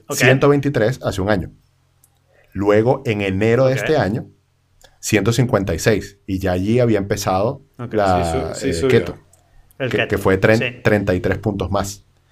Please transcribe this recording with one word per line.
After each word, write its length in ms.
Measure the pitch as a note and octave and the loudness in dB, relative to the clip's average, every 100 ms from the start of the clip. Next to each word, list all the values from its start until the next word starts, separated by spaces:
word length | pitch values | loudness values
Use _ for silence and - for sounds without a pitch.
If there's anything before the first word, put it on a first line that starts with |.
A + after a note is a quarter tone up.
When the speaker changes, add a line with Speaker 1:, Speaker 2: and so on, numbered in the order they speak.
| - | -8
Speaker 1:
Ok. 80 | |
Speaker 2:
ciento 320 | - B2+ C#3 C#3+ | 0 2 4 4
veintitrés 500 | C#3+ C#3 C3 A2 C3 | 2 0 0 0 -2
hace 160 | A#2+ - | -6 -2
un 80 | G2 | 0
año. 220 | G2 - - _ _ _ _ _ _ _ _ _ | -2 -4 -12 _ _ _ _ _ _ _ _ _
Luego, 500 | F#2+ G2+ G#2 A#2 C#3 | -2 2 4 4 0
en 160 | A#2+ G#2 | -2 -2
enero 440 | G2 F#2+ A2+ A#2 | -2 0 2 2
de 80 | G#2+ | 2
Speaker 1:
Ok. 60 | C3 | 0
Speaker 2:
este 180 | A#2+ D3 | 0 0
año, 300 | G2 B2 - _ _ _ _ _ _ _ | 0 -4 -8 _ _ _ _ _ _ _
ciento 320 | - G#2 G2+ | -2 0 2
cincuenta 400 | B2 B2 G#2 F#2+ | 0 2 0 0
y 40 | - | -2
seis. 380 | - F#2+ - - | 0 0 -2 -14
Y 140 | - F#2+ | -8 -4
ya 140 | F#2 | -2
allí 260 | F#2 G2+ A#2+ | -2 0 0
había 180 | A#2+ G2+ | 2 0
empezado 640 | G2+ G#2 G2+ F#2 A2+ C#3+ _ - | -2 -4 -2 -2 -2 -6 _ -16
Speaker 1:
Ok. 160 | A#2+ | -6
Speaker 2:
la, 300 | G#2+ G2 F2+ | 0 2 2
Speaker 3:
Sí, 160 | E2+ E2 | 0 -4
su-, 200 | E2 - | -6 -6
sí 80 | C3+ | -6
Speaker 2:
eh, 40 | |
Speaker 3:
subió. 160 | - C3 A#2 | -2 2 2
Speaker 2:
keto, 180 | F2 - _ _ _ _ _ - | 0 -10 _ _ _ _ _ -8
Speaker 1:
El 120 | B2+ | -4
Speaker 2:
que, 60 | G#2 | -2
Speaker 1:
keto, 100 | A2 | 0
Speaker 2:
que 80 | G2+ | 0
fue 220 | G2 F#2+ | 2 2
tren-, 180 | A2 A2+ B2 | 4 2 0
Speaker 1:
sí. 60 | - | -2
Speaker 2:
treinta 320 | A2 G#2 G2+ | 0 2 2
y 60 | F2+ | -2
tres 180 | F#2+ F#2+ | -2 -4
puntos 300 | A2 G2 G2 | -4 -4 -2
más. 360 | G2+ G2 - _ _ _ | -4 -4 -10 _ _ _